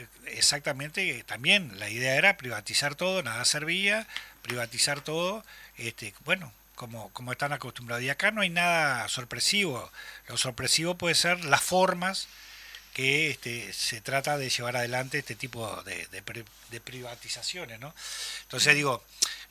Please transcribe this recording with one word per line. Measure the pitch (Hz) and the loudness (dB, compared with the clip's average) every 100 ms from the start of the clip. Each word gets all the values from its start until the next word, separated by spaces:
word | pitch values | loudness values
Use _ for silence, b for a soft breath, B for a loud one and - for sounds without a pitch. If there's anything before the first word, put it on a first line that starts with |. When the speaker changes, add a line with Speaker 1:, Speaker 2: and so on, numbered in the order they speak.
| 120 - - | -10 -16 -12
Speaker 1:
exactamente, | - - 147 147 131 147 202 185 123 - | 2 2 4 0 -4 -4 -2 -2 -2 -6
también | 110 143 202 160 98 | 0 6 6 4 -6
la | 104 | -6
idea | 110 131 135 | 0 2 6
era | 185 196 | 6 4
privatizar | 123 107 - - 143 143 | -2 -6 -2 0 0 0
todo, | 180 185 | 0 0
nada | 123 113 120 | -2 0 0
servía, | 151 156 175 202 214 226 B B B | 0 0 2 2 2 -2 B B B
privatizar | - 123 117 117 - 143 | -6 -4 -2 0 2 2
todo, | 139 156 180 220 - B B - | -2 0 0 -2 -8 B B -10
este, | 117 - 110 - - | -8 -8 -10 -10 -2
bueno, | 190 151 - - - | -2 -2 -18 -20 -14
como, | 120 113 107 | -12 -10 -12
como | - 123 | -12 -8
están | 123 147 | -4 -2
acostumbrados. | 143 127 - 120 117 | -2 -6 -12 -8 -4
Y | 131 | -2
acá | 139 202 | 0 2
no | 220 | 2
hay | 190 | 2
nada | 170 175 170 151 123 107 | 2 4 4 4 2 -2
sorpresivo, | - 123 120 - 208 190 123 - B B B - | -4 -6 -2 2 2 2 -2 -6 B B B -8
lo | 117 | -4
sorpresivo | 131 120 127 - 165 175 | -4 -2 2 2 2 0
puede | 175 156 | 2 4
ser | 170 180 160 | 4 2 4
las | 139 | 4
formas | - 185 185 180 180 190 - B B B B B B | 6 6 6 4 -2 -2 -6 B B B B B B
que, | - 131 143 156 | 0 2 4 2
este, | 127 123 120 104 | -2 -6 -8 -8
se | - - 113 | -4 -4 -4
trata | - 135 139 147 | -2 -2 0 0
de | 131 | 0
llevar | 123 120 123 | -2 0 -2
adelante | 120 123 131 147 | 0 -2 -2 -4
este | - 117 | -6 -8
tipo | 131 120 107 92 | -8 -8 -6 -8
de, | 98 90 82 | -8 -8 -8
de | - | -12
pri-, | - 120 107 - - | -12 -12 -12 -18 -16
de | 113 | -16
privatizaciones, | 110 127 123 120 - - - 180 147 113 | -12 -12 -12 -12 -10 -8 -6 -8 -10 -12
¿no? | 143 - B B B B | -14 -14 B B B B
Entonces, | - 127 139 | -8 4 6
Speaker 2:
Mm. | 147 | 6
Speaker 1:
digo, | 147 120 - B B B B | 6 0 -4 B B B B